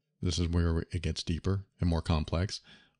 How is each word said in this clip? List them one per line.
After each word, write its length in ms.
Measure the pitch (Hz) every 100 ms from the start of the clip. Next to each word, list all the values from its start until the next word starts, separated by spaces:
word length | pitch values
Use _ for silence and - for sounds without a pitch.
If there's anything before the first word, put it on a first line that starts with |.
| _ _
this 160 | 90 87
is 100 | 85
where 380 | 87 85 82 -
it 100 | 87
gets 220 | 80 78
deeper 420 | - 80 95 95 - _
and 100 | 87
more 120 | 82
complex. 600 | - 78 76 80 92 - - - _